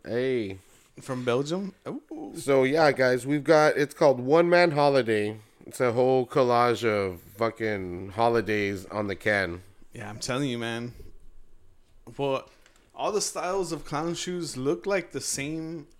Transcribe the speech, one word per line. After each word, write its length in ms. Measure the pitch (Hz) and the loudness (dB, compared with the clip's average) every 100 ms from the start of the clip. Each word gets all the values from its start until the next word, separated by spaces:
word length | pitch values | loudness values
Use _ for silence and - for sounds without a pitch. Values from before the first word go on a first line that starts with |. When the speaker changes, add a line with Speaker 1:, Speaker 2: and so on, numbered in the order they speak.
Speaker 1:
Hey. 540 | - 117 131 123 101 95 _ _ _ - | -6 -4 -2 -2 -4 -10 _ _ _ -18
Speaker 2:
From 240 | 127 127 | -10 -6
Belgium? 500 | 123 120 143 180 196 - - | -2 -2 -2 -6 -8 -12 -14
Ooh. 440 | 247 - 311 - - | -14 -14 -14 -14 -8
Speaker 1:
So, 260 | 131 135 | 2 2
yeah, 280 | 131 156 151 | 4 4 4
guys, 340 | 127 127 127 131 | 4 2 2 0
we've 160 | 147 | -2
got, 320 | 139 156 151 131 | 4 6 6 2
it's 180 | 143 | 0
called 260 | - 151 127 | 4 4 4
One 280 | 127 160 175 | 4 4 6
Man 220 | 175 175 | 6 4
Holiday. 640 | 147 143 139 113 107 104 110 - _ - | 4 4 4 2 0 0 -6 -16 _ -12
It's 140 | - | -2
a 100 | 127 | 0
whole 340 | 117 127 131 120 | 4 4 4 2
collage 580 | 147 123 120 120 113 | 2 4 4 4 2
of 360 | 117 104 98 87 - - | 0 0 -2 -6 -12 -4
fucking 720 | 113 - 110 101 92 87 95 | -4 -2 -4 -4 -6 -10 -8
holidays 760 | 101 117 117 101 107 101 98 - | 0 2 2 0 -2 -2 -4 -8
on 200 | 101 104 | -6 -6
the 80 | 92 | -4
can. 460 | 110 104 90 87 - - - | 0 0 0 -6 -14 -20 -20
Speaker 2:
Yeah, 140 | - 104 | -14 -14
I'm 80 | 107 | -10
telling 300 | - 127 143 | -6 -4 -4
you, 80 | 120 | -4
man. 340 | 117 117 120 117 - - - - - - - _ _ - - 117 | -6 -6 -10 -14 -18 -18 -18 -18 -20 -20 -20 _ _ -20 -16 -6
Well, 300 | 139 135 - _ _ _ _ | -2 -4 -6 _ _ _ _
all 180 | - 151 | -6 -4
the 80 | 208 | -2
styles 520 | - 180 175 196 170 | -4 -6 -4 -4 -4
of 120 | 160 | -6
clown 300 | - 151 170 | -6 -6 -4
shoes 420 | 165 - 180 156 131 | -6 -6 -6 -8 -4
look 300 | 131 175 190 | -2 -2 -2
like 260 | 196 175 | -2 -4
the 80 | 135 | -8
same 680 | - - 143 160 160 165 143 | -6 -6 -6 -8 -8 -12 -14